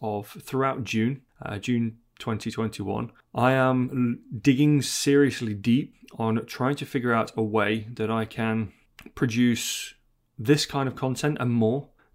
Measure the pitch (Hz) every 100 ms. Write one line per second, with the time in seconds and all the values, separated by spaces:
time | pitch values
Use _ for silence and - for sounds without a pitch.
0 | 113 104 101 - - 131 135 131 110 113
1 | 113 143 - _ - 104 101 120 117 110
2 | _ - - 110 113 110 113 - 98 107
3 | 117 - _ - 123 131 131 127 123 131
4 | 123 120 - 127 143 131 147 147 123 -
5 | - 143 143 - 117 104 101 120 - -
6 | - - 113 113 - - 127 143 131 135
7 | 120 113 107 - 110 107 104 110 110 120
8 | 107 113 110 - 113 110 104 - _ -
9 | - - 131 113 123 113 - - - -
10 | _ _ _ - 113 151 - 143 135 127
11 | 131 127 147 151 123 117 110 131 143 _
12 | _